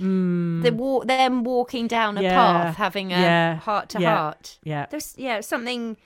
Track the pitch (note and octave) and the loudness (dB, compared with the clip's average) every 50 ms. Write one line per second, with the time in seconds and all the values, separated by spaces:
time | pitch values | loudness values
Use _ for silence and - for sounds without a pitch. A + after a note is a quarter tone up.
0 | F#3 F#3+ F#3+ F#3 F#3 F3+ F3 F3 E3+ E3+ E3 E3 E3 D#3+ D#3+ A3+ B3+ C4+ C4+ A#3+ | -2 0 2 2 2 2 0 0 0 -2 0 0 0 0 0 0 0 0 0 0
1 | - A#3 C4 C4 C4 B3+ B3+ B3+ A3+ B3 B3+ A#3+ B3 B3 - B3 A#3 A3+ A#3+ A#3 | 0 2 2 4 4 2 2 0 0 0 0 0 0 -2 -4 -4 -4 -2 0 0
2 | A3+ G#3+ G3 G3 G3 F#3 F#3 F#3 A#3 G3+ F3 E3+ F3 E3+ E3 G3+ G#3 F#3 - G3+ | 0 0 0 0 0 2 4 6 6 6 4 2 0 -2 -2 -2 -4 -4 -2 -4
3 | F#3+ F#3 F3+ F3+ F3+ E3+ E3+ E3+ E3 E3 E3 D#3+ - A3 G#3 G3 - - - G#3+ | -4 -2 2 2 4 4 4 4 2 2 0 -2 -4 -4 -2 -2 -4 -4 -2 0
4 | F3 E3 E3 F3 D#3 D3+ - - - - - _ - D#3 D3+ D3 C#3+ - - D4+ | 2 2 2 2 0 -2 -6 -8 -14 -20 -20 _ -10 -6 -6 -6 -6 -6 -8 -10
5 | - - - - C4 B3+ A#3 G3+ A3 - D#4+ C4 A#3 A#3+ B3 A#3+ A#3 A3+ A3 - | -10 -12 -12 -8 -6 -4 -4 -4 -4 -4 -6 -6 -4 -6 -6 -6 -6 -8 -10 -12
6 | _ | _